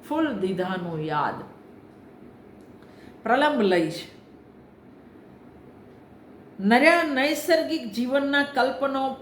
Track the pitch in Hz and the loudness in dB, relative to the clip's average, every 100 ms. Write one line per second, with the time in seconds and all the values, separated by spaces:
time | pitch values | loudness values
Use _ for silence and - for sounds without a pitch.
0 | - 302 311 208 185 180 180 185 175 160 | -6 -2 -2 -2 -2 -2 -4 -4 -6 -6
1 | 156 151 127 - - - - - - - | -4 -2 -2 -4 -14 -20 -20 -20 -20 -20
2 | - - - - - - - - - - | -20 -20 -20 -20 -20 -20 -20 -20 -20 -20
3 | - - - 254 294 269 202 180 160 - | -20 -8 0 2 2 2 2 2 0 -4
4 | - - - - - - - - - - | -12 -20 -20 -20 -20 -20 -20 -20 -20 -20
5 | - - - - - - - - - - | -20 -20 -20 -20 -20 -20 -20 -20 -20 -20
6 | - - - - - - 196 240 311 339 | -20 -20 -20 -20 -18 -4 4 6 6 4
7 | 320 262 285 302 - 320 294 320 240 233 | 2 0 0 -2 0 0 0 -6 -6 -6
8 | 247 277 277 285 285 254 254 - 277 269 | -2 -2 0 0 0 0 -2 -2 -4 -2
9 | 269 226 | -4 -6